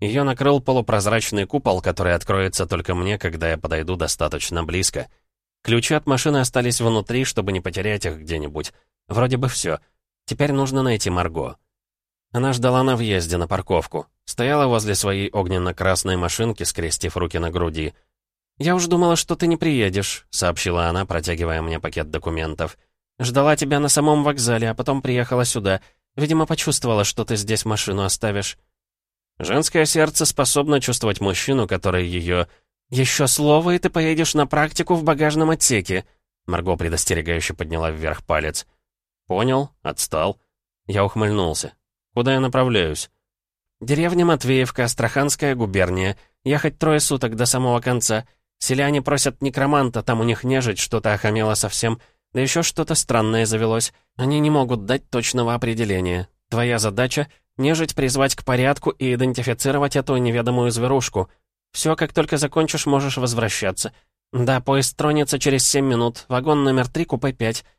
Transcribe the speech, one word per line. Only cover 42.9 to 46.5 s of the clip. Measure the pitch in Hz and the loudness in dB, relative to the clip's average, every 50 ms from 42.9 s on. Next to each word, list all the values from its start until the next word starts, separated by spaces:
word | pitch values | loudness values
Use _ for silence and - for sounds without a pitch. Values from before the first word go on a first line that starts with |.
| 76 - - - _ _ _ _ _ _ _ _ _ _ _ _ _ _ | -2 -6 -8 -12 _ _ _ _ _ _ _ _ _ _ _ _ _ _
"Деревня | - 123 147 151 170 175 175 175 170 | -4 -2 0 2 2 2 2 4 4
Матвеевка, | 170 160 131 - 123 131 131 131 127 - - 123 | 4 2 2 2 2 2 2 2 0 0 -2 -2
Астраханская | 117 - - 117 110 - 139 139 147 - - 151 139 127 | -2 0 0 -2 0 0 0 0 0 0 0 0 0 0
губерния. | 123 113 98 92 98 90 87 92 92 92 98 101 - _ _ _ _ - | 0 -2 0 2 2 2 2 2 0 -2 -2 -4 -6 _ _ _ _ -2
Ехать | 131 | -2